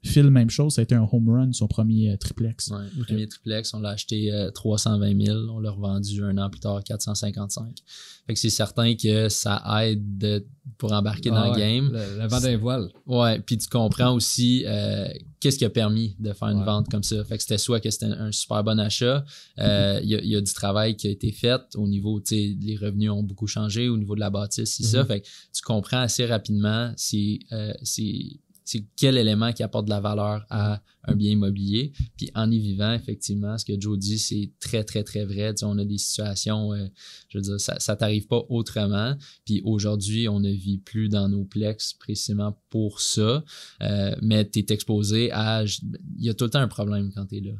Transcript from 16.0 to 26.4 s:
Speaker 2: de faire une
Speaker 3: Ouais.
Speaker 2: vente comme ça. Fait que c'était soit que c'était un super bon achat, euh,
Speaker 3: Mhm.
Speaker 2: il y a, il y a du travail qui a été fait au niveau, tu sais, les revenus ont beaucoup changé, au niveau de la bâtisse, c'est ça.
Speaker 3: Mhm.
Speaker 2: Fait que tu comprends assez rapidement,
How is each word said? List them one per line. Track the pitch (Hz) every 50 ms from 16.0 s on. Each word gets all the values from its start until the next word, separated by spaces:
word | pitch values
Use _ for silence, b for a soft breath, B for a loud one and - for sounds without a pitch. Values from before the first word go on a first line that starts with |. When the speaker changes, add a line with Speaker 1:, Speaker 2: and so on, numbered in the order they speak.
| 113 110 95 -
Speaker 2:
de | 110 104
faire | 101 - 110 107
une | 104 101
Speaker 3:
Ouais. | 98
Speaker 2:
vente | 107 104 107 107 -
comme | - 104 98
ça. | - 113 107
Fait | 104 - 110
que | 107 -
c'était | - 110 98
soit | - - 120 113
que | - 110
c'était | 107 - 113
un | 110 104 - 110 107
super | 107 - - - 113 107 104
bon | 110 110 110
achat, | 104 107 - - 123 120 131 143 143 143 B B B B B -
euh, | 104 104 104 101 101 101 98 -
Speaker 3:
Mhm. |
Speaker 2:
il | - 104
y | 107
a, | 107
il | - -
y | 107
a | 104
du | 101 98
travail | - - - 101 98 104 107 113 110
qui | 101 -
a | 104
été | 101 - - 110
fait | 104 - - 120 123 131 - _ -
au | 104 104
niveau, | 101 101 101 95 107 107 104
tu | 101 - 113
sais, | 107 104 101 101 98
les | 98 107 107
revenus | 104 104 104 98 101 107 107
ont | 104 101
beaucoup | 104 98 98 - 110
changé, | 104 - 110 107 107 98 113 120 123
au | 117
niveau | 110 104 101 104
de | 104
la | 107 98
bâtisse, | 98 101 104 98 - - 110 107 - -
c'est |
ça. | - 110 107 131
Speaker 3:
Mhm. | 139
Speaker 2:
Fait | 107 107 101
que | B B B B B B -
tu | - -
comprends | - 117 107 95 - - 127
assez | 127 117 - - 123
rapidement, | 117 120 107